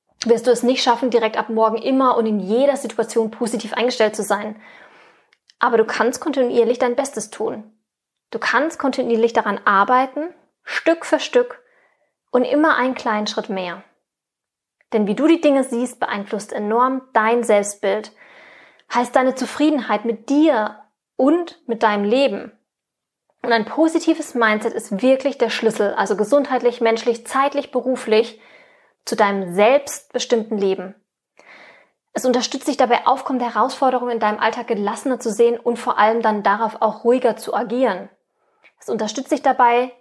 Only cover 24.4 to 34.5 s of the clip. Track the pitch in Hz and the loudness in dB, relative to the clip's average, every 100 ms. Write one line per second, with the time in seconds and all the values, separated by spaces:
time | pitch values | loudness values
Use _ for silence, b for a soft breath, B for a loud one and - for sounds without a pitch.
24.4 | 220 214 226 - - 196 254 269 277 - | 2 2 -2 -6 -8 0 2 2 0 -2
25.4 | 226 - 226 - 202 - 196 196 214 285 | -2 0 -2 0 -2 0 -2 -2 2 2
26.4 | 262 254 233 240 226 226 240 226 - 269 | 2 0 0 2 0 2 0 -4 -4 0
27.4 | 285 285 285 254 247 247 220 214 240 - | 0 -2 -4 -4 -2 -4 2 2 2 -8
28.4 | b b b b b b - 220 202 196 | b b b b b b -8 0 0 0
29.4 | 180 180 214 285 - - _ 247 - 233 | -2 2 4 4 0 -12 _ -8 -2 -2
30.4 | 220 208 196 190 185 - _ _ _ _ | 0 -2 0 -2 -8 -16 _ _ _ _
31.4 | B B B B B B _ - 254 247 | B B B B B B _ -4 0 0
32.4 | 220 269 - 262 240 240 - 262 - 254 | -2 -4 -4 0 2 2 2 -2 -2 -4
33.4 | 240 214 262 - 262 254 247 226 214 214 | -2 0 -2 0 0 0 -4 -2 -2 0
34.4 | 226 | -2